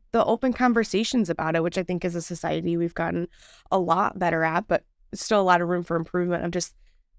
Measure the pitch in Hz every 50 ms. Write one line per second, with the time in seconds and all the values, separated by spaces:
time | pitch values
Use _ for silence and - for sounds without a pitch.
0 | _ _ - 233 - - 220 226 - 262 240 - 254 254 240 226 220 - - 190
1 | 226 - - 254 214 165 170 - 156 156 160 165 165 175 - - 180 - 180 175
2 | - 185 170 175 160 - 175 160 - 165 165 160 165 175 170 170 170 170 170 -
3 | 165 165 165 175 170 - _ - - - - - _ - - 190 180 175 165 175
4 | 208 - - - 180 175 165 160 160 160 160 175 208 - 175 - - _ _ _
5 | _ - - 202 - - 226 208 196 185 180 175 175 170 180 175 175 - 170 165
6 | 165 - - 180 180 175 175 170 - 175 170 180 170 - - _ _ _ _ _
7 | _ _ _